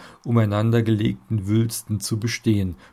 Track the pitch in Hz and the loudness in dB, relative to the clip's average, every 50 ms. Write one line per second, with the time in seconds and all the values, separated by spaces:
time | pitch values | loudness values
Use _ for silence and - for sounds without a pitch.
0 | - - - - - 139 117 117 110 104 101 104 110 113 113 117 117 113 113 104 | -8 -20 -20 -12 -4 0 2 2 2 2 2 0 2 2 2 2 2 2 2 2
1 | 107 123 - - - - 113 104 95 98 107 113 113 117 113 - - - 107 101 | 2 0 -2 -4 -6 -4 -4 -4 -2 0 2 2 2 0 -2 -8 -8 -6 -6 -6
2 | - - 113 110 104 120 117 - - 117 107 101 95 92 90 - - - | -4 -4 -6 -4 -4 -4 -6 -2 0 0 2 2 0 -2 -4 -8 -14 -20